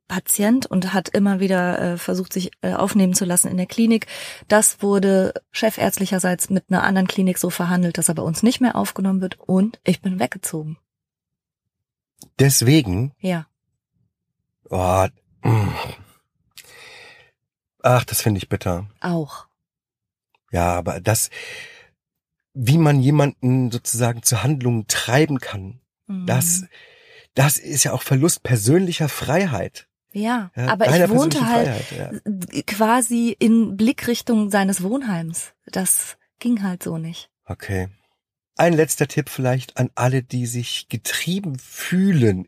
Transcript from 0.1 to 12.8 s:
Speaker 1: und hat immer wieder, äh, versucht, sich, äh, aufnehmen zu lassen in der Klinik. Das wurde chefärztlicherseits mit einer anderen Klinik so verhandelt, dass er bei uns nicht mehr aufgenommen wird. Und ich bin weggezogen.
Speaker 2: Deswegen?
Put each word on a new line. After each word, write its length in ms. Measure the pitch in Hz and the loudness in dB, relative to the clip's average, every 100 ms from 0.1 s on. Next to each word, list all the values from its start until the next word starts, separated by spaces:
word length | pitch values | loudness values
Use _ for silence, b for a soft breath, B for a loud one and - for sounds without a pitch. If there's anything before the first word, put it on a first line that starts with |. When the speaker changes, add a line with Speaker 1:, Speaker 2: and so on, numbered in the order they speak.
| 185 - - 208 254 - | -8 -4 0 2 2 0
Speaker 1:
und 280 | 185 185 | -2 0
hat 140 | 190 - | -2 0
immer 320 | 208 202 190 | 2 2 2
wieder, 400 | 190 185 180 175 180 | 0 0 0 -2 -2
äh, 40 | 175 | -4
versucht, 340 | - 185 185 | -4 -4 -4
sich, 200 | - 185 - | -6 -6 -6
äh, 120 | 185 | -4
aufnehmen 400 | 180 196 208 190 | -2 2 4 2
zu 100 | 180 | 2
lassen 240 | 180 180 185 | 0 0 0
in 80 | 185 | -2
der 100 | 180 | -2
Klinik. 400 | - 226 220 B B B B - | 2 4 4 B B B B 2
Das 340 | 208 220 - | 4 4 2
wurde 540 | 202 202 196 190 190 - - | 2 4 4 4 2 -2 -10
chefärztlicherseits 1000 | - 220 - 196 - 190 185 185 175 - | -2 -2 0 -2 0 -2 0 0 -2 -2
mit 160 | 185 - | -2 0
einer 140 | 185 | 2
anderen 240 | - 190 185 | 2 2 0
Klinik 280 | - 185 180 | 0 0 0
so 120 | 185 | -4
verhandelt, 480 | - 175 180 175 170 | -2 0 0 0 0
dass 100 | 165 | -2
er 60 | |
bei 80 | 160 | -2
uns 220 | 95 160 | -4 0
nicht 160 | 220 - | 2 4
mehr 160 | 247 - | 2 0
aufgenommen 440 | 202 - 190 190 | -4 -2 -2 0
wird. 200 | 185 - | -2 -6
Und 400 | - 185 208 - | 0 2 2 0
ich 180 | - 180 | -2 -2
bin 200 | 196 185 | -2 -4
weggezogen. 580 | 240 185 - 160 156 160 _ _ _ _ _ _ _ _ _ _ _ _ _ _ - - | -4 -6 -10 -8 -8 -12 _ _ _ _ _ _ _ _ _ _ _ _ _ _ -8 2
Speaker 2:
Deswegen? 760 | 135 - 117 156 | 2 4 4 4